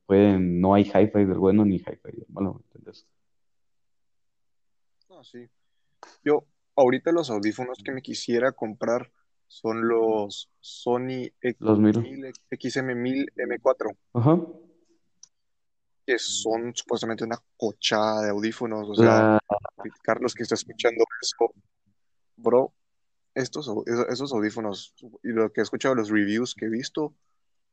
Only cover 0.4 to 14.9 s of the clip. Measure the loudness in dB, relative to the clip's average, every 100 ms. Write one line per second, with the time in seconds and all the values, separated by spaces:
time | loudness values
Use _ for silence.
0.4 | 2 2 4 4 4 4 4 2 2 4
1.4 | 4 4 4 2 -4 -14 -16 -18 -16 -8
2.4 | -6 -8 _ -20 -20 -20 _ _ _ _
3.4 | _ _ _ _ _ _ _ _ _ _
4.4 | _ _ _ _ _ _ _ -20 -20 -20
5.4 | -20 _ _ _ _ _ -20 _ 0 0
6.4 | -2 _ _ 2 4 4 0 0 0 -2
7.4 | -2 -4 -8 -10 -10 -10 -10 -10 -2 0
8.4 | 0 -2 -10 -6 -2 -2 -4 _ _ _
9.4 | _ -8 -6 -2 0 2 2 0 -4 -10
10.4 | -16 _ -20 -8 -4 -2 -4 -8 -10 -6
11.4 | -6 -2 2 4 6 4 -2 -10 -16 -18
12.4 | _ -10 -6 -4 -4 -4 -4 -4 -6 -8
13.4 | -8 -2 0 0 -4 -10 _ 0 2 2
14.4 | 0 -14 -20 _ _